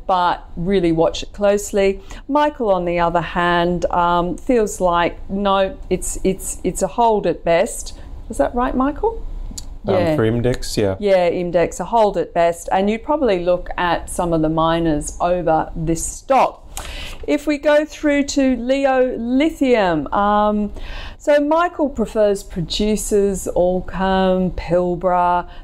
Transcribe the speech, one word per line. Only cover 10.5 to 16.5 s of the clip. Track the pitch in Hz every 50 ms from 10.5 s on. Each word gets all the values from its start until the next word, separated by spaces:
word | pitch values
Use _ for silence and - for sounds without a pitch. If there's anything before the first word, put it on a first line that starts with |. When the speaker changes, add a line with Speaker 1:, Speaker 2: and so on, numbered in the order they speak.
| 127 - - - -
Speaker 2:
yeah. | 113 104 98 95 -
Speaker 1:
Yeah, | 202 196 190 180 175 170
Imdex, | - 180 175 175 165 175 170 165 - -
a | 185
hold | 165 233 233 214 202 185
at | 175 156 - -
best. | 175 170 170 170 - - -
And | - 190 196 208
you'd | 220 220 -
probably | - 294 302 277 220 190 175 170
look | 180 180 175 - - -
at | - 180 175 165 - - -
some | - - 180 170 165
of | 160 156
the | 156
miners | 160 160 160 165 165 170 165 165 151 147 151 - - -
over | - 175 180 180 160 170 156 160 - - -
this | 165 160 - 165 165 -
stock. | - - - - - 269 247 - -